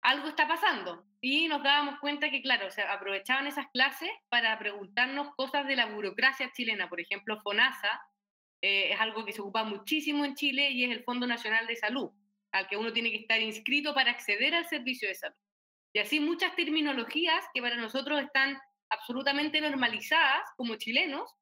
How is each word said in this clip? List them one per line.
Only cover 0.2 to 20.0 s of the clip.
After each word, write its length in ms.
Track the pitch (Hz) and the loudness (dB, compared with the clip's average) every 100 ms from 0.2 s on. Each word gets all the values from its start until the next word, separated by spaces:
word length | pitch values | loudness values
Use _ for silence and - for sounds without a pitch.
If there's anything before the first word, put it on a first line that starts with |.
| 302 | 0
está 200 | 302 302 | 0 2
pasando. 580 | 330 381 262 180 170 _ _ | 4 2 2 -4 -10 _ _
Y 280 | 254 285 330 | 0 2 2
nos 140 | 285 | 2
dábamos 360 | 277 285 285 277 | 4 4 2 -2
cuenta 300 | 285 285 302 | -4 0 0
que, 100 | 262 | -2
claro, 300 | 262 247 190 | 2 0 0
se 100 | - | -4
aprovechaban 680 | 196 202 190 196 190 262 285 | -2 -2 -2 -4 0 0 0
esas 200 | 285 269 | -4 -4
clases 360 | 247 262 - 339 453 _ | 2 2 2 -8 -8 _
para 280 | 240 226 214 | 2 2 0
preguntarnos 760 | 208 202 190 202 254 277 285 - | -4 -6 -6 0 0 0 -6 -4
cosas 300 | 262 285 269 | 0 0 0
de 100 | 262 | 0
la 100 | 220 | 0
burocracia 640 | 208 202 190 262 269 262 | -2 -6 2 2 2 -8
chilena. 340 | - 233 214 180 | -4 -4 -2 -4
Por 120 | 170 | -6
ejemplo, 400 | 170 202 202 214 | -6 -6 -4 -6
fonasa, 600 | 208 208 254 262 208 233 - _ _ _ _ _ | -2 2 2 2 -4 -4 -8 _ _ _ _ _
eh, 300 | 190 196 175 | 0 2 2
es 80 | 202 | 2
algo 260 | 220 214 208 | 0 -2 -8
que 60 | |
se 100 | 214 | -8
ocupa 220 | 202 226 | -4 -2
muchísimo 600 | 220 196 - 302 302 294 | -2 -6 -2 -2 0 0
en 100 | 285 | 0
Chile 360 | 277 285 262 285 | -2 -2 0 0
y 140 | 247 | 0
es 60 | 247 | -2
el 140 | 226 | -2
Fondo 220 | 247 247 247 | -4 -2 -2
Nacional 400 | 233 220 220 226 | -2 0 0 0
de 100 | 233 | -2
Salud, 340 | 214 262 233 _ _ _ _ | -2 -2 -6 _ _ _ _
al 160 | 190 190 | -4 -2
que 80 | 208 | -2
uno 140 | 226 | -2
tiene 180 | 226 233 | 0 -2
que 80 | 214 | -4
estar 220 | - 226 | 0 0
inscrito 540 | 220 214 - 285 294 | 0 -4 -2 0 0
para 160 | 269 240 | 2 2
acceder 440 | 240 - 208 269 | 0 -2 0 2
al 120 | 339 339 | 2 0
servicio 420 | 294 240 254 202 | -4 -4 -4 -4
de 60 | |
salud. 220 | 185 - _ _ _ _ _ _ | -6 -10 _ _ _ _ _ _
Y 60 | 208 | -2
así 200 | 208 302 | 2 2
muchas 340 | 294 339 370 339 | 2 2 0 0
terminologías 880 | 320 311 294 262 226 302 339 330 - | 0 2 0 0 -2 0 2 2 0
que 80 | 254 | -4
para 140 | 240 240 | -2 -2
nosotros 460 | 226 262 269 294 | -2 -4 0 -2
están 360 | 285 269 269 277 - _ _ | 0 2 2 0 -12 _ _
absolutamente 680 | 220 - 247 269 285 302 302 | -6 -4 -2 0 2 2 2
normalizadas 840 | 302 277 240 214 | 0 2 0 0